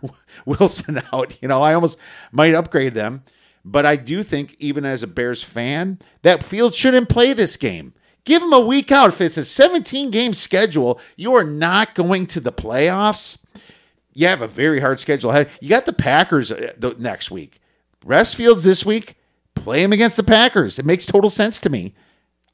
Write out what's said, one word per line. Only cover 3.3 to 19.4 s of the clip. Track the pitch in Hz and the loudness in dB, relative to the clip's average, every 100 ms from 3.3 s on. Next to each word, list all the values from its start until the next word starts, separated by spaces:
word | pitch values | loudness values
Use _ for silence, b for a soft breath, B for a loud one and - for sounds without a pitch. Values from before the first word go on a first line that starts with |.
| _ _ _ | _ _ _
But | 95 143 147 | -4 0 0
I | 147 | 0
do | 120 185 | -4 -8
think, | 208 143 139 _ | -6 -8 -8 _
even | 143 143 139 | -6 -6 -6
as | 127 | -6
a | 110 | -8
Bears | 101 120 117 | -4 -4 -6
fan, | - 117 123 151 190 185 b b | -10 -8 -6 -4 -6 -8 b b
that | 170 165 | 2 2
Fields | - 208 240 240 | -2 0 0 2
shouldn't | 262 254 240 | 2 2 2
play | 240 254 | 2 2
this | 226 185 - | 2 -2 -2
game. | 123 82 67 _ _ _ | -6 -8 -14 _ _ _
Give | - 330 | 0 2
him | 339 | 4
a | 262 | 4
week | 226 277 - | 4 -2 2
out. | 277 214 | 4 4
If | - | 4
it's | 165 160 | -2 -2
a | - | -6
seventeen-game | - 320 339 - 269 277 214 240 | 4 4 4 -4 -8 -4 -2 -2
schedule, | 180 - 190 214 151 123 - B - | -4 -2 0 0 0 0 -2 B -10
you | 214 247 | 0 2
are | |
not | 151 151 165 196 220 | 2 -4 0 0 -2
going | - 175 190 185 | -2 -2 -2 -4
to | 170 | -6
the | 123 | -6
playoffs. | - 110 127 165 190 214 - - - _ b b b b b _ | -8 -6 0 0 0 -2 -2 -10 -14 _ b b b b b _
You | 135 175 | 0 0
have | 127 | 0
a | 113 | -6
very | 104 156 139 | -2 0 0
hard | 135 131 | -2 -2
schedule | - 143 120 | -2 -2 2
ahead. | 143 147 B | 2 0 B
You | 143 | 0
got | 240 - | 0 2
the | |
Packers, | - 127 156 190 147 113 | -2 0 2 2 0 -2
uh, | 110 120 - | -8 -10 -8
the | 120 117 | -8 -8
next | 120 92 - | -10 -10 -12
week. | 92 71 _ _ _ _ _ 90 | -12 -16 _ _ _ _ _ 0
Rest | 151 226 - | 0 2 2
Fields | 233 202 | 4 4
this | 185 185 196 | 4 2 0
week. | 220 - _ _ _ | -4 -6 _ _ _